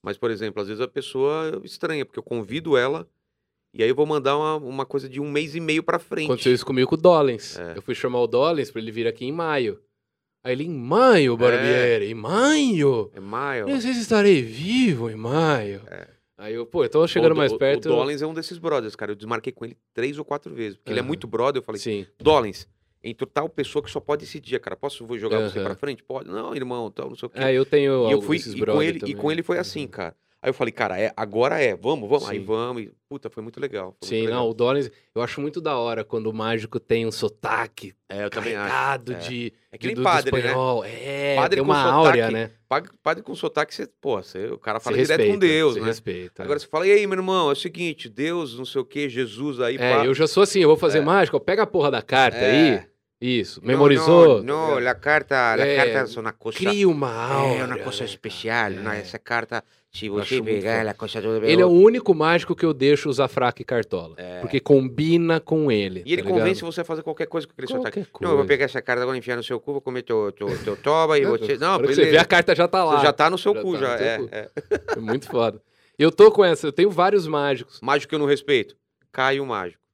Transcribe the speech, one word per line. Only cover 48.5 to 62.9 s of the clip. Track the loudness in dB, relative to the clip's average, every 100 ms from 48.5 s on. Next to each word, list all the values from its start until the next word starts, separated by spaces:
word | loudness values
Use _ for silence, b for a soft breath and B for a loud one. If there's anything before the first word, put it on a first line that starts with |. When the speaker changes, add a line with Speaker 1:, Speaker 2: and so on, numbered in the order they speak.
| -10
Speaker 1:
não | -8
sei | -6
o |
quê, | -6 -6 -6
Jesus | -4 -6 -6 -8 -4
aí, | -4 0
Speaker 2:
É, | 2 2
Speaker 1:
pá." |
Speaker 2:
eu | 2
já | 2 2
sou | 4
assim, | 4 6
eu | 6
vou | 6
fazer | 4 2
Speaker 1:
É. |
Speaker 2:
mágica, | 4 4 4
eu | 0
pego | 0 0
a | 0
porra | 2 2
da | 0
carta | 2 4 4 4
Speaker 1:
É. | 2 6 6 4
Speaker 2:
aí. | -4 _ _ _
Isso, | -2 -2 -2 -8
Speaker 1:
No, | -2
Speaker 2:
memorizou? | 4 6 6 8 10 10 8
Speaker 1:
no, | 2 -2 0
no, | 0
la | 0
carta, | -2 2 0 2 2 2 2
la | 2
Speaker 2:
É, | 2
Speaker 1:
carta | 2 2
es | -2 -6
una | -8
cosa, | -8 -10 -4
Speaker 2:
cria | -2 4 4
uma | 4 -2
Speaker 1:
é, | -4 -2 0 0 0
Speaker 2:
aura, |
Speaker 1:
una | -4 -6
cosa | -8 -8
Speaker 2:
né, | -10
Speaker 1:
especial, | -10 -14 -10 -4 -2 -2
Speaker 2:
cara? | -4
Speaker 1:
né? | -6 -8
Speaker 2:
É. |
Speaker 1:
Essa | -10 -16
carta, | -6 -6 -4 -10 _ _ _
se | -12 -6
Speaker 2:
Eu |
Speaker 1:
você | -6 -2
Speaker 2:
acho | -4
muito | -2 -2
Speaker 1:
pegar, | -2
Speaker 2:
foda. | -2
Speaker 1:
la | -2
cosa | -6 -10 -8
do | -4 -2 2
Speaker 2:
Ele | 4
é |
o | 6
único | 8 8 6 0
mágico | 2 4 2 0
que | -2
eu | 0
deixo | 2 4